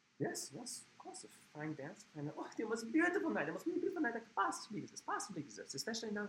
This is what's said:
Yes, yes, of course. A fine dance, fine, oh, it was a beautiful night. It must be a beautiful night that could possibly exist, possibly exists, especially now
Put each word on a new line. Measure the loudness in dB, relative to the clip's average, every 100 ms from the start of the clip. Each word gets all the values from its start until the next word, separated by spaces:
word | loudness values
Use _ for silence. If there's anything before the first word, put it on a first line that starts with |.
| _ _
Yes, | 0 0 -6 -8
yes, | -8 -10 -12
of | -14
course. | -12 -12 -14
A | -18 -16 -6
fine | -4 -4
dance, | -6 -8 -10 -4
fine, | -4 -4
oh, | -6 -2
it | 0
was | 0
a | 4
beautiful | 6 8 6 4
night. | 2 2
It |
must | 0 0
be |
a | 2
beautiful | 2 2
night | 2
that | 2 -2
could | 2
possibly | 2 2 -4 -4
exist, | -4 -8 -2
possibly | -2 -2 -6 -6
exists, | -8 -6 -4
especially | -2 -2 0
now | 0